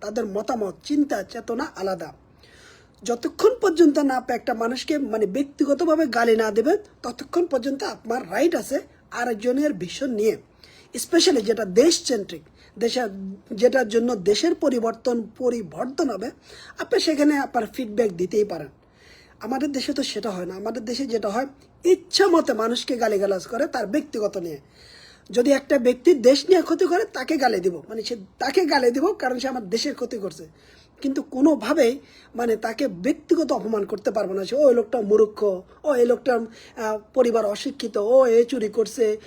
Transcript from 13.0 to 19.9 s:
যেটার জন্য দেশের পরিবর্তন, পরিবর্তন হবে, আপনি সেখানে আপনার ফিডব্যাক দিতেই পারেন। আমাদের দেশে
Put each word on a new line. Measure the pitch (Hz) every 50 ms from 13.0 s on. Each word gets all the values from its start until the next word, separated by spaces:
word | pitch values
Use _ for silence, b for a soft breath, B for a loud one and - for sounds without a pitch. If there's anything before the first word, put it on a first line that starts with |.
| 247 208 190 196 190 190 196 - _ - 240
যেটার | 190 226 247 220 262 247 214
জন্য | 214 226 233 247 247
দেশের | 202 170 196 208 - 320 339 -
পরিবর্তন, | - 330 285 262 233 220 226 220 - - 254 240 233 220 - - -
পরিবর্তন | 254 247 240 233 202 156 147 165 247 254 277 - 330 262
হবে, | 208 185 208 277 - B B B B B B B B -
আপনি | 339 - 494 381
সেখানে | - 330 311 277 294 302 302 277
আপনার | 262 240 - 240 220
ফিডব্যাক | 208 - - 254 208 208 226 233 208 175
দিতেই | 165 180 185 - 208 208
পারেন। | 190 175 160 151 139 - _ _ b b b b b b b b b b b
আমাদের | - 220 262 262 285 294 277
দেশে | 262 247 -